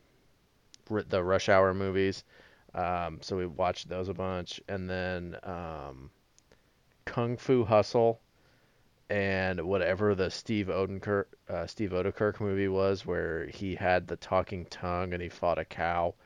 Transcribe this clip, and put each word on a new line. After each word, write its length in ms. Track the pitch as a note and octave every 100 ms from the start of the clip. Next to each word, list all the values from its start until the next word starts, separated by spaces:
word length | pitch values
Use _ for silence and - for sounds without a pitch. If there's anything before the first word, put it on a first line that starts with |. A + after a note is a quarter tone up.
| _ _ _ _ _ _ _ - -
R-, 140 | G#2+
the 180 | E2+ G2
Rush 280 | F2+ F#2+ -
Hour 240 | F#2+ F#2+
movies. 500 | F#2+ G2 F#2+ F#2+ - - - - _ _
Um, 440 | F2 F2 F2+ E2+ D#2+
so 140 | - F#2+
we 120 | F2+
watched 420 | D#2 F2+ - -
those 180 | F2+ F#2
a 60 |
bunch. 480 | F2+ F#2+ F2+ F2 - -
And 200 | G2 F#2
then, 460 | F#2 F#2 F2+ F2 -
um, 680 | - F2 E2 D#2 C#2 C2 C#2 _ _ _ _ _ _ _ _ _ -
Kung 320 | B2+ A#2+ B2
Fu 260 | - B2+
Hustle 580 | G#2+ G#2+ - A#2+ A#2 A2+ _ _ _ _ _ _ _ _ -
and 520 | G2+ G2 F#2+ F#2 F2+
whatever 520 | E2+ G2 F2 F#2+ G#2
the 160 | F#2+ E2+
Steve 380 | - - G#2 F#2+
Odenkirk, 580 | F2+ F#2+ G2 G#2 G2+ - - -
uh, 160 | F2 E2+
Steve 260 | - G2
Odekirk 480 | F2+ F#2+ - G#2 G2
movie 280 | G#2 G2 G2
was 380 | F#2+ G2 G2 E2+
where 420 | E2+ E2 E2 E2
he 280 | - G2 E2
had 320 | F2+ F2+ E2+
the 100 | E2+
talking 480 | - F#2 - F#2 F2
tongue 480 | - F2+ F2 F#2
and 80 | F2+
he 80 | F2
fought 280 | - F2 D#2+
a 80 | D#2
cow. 480 | - E2+ F2 E2+ -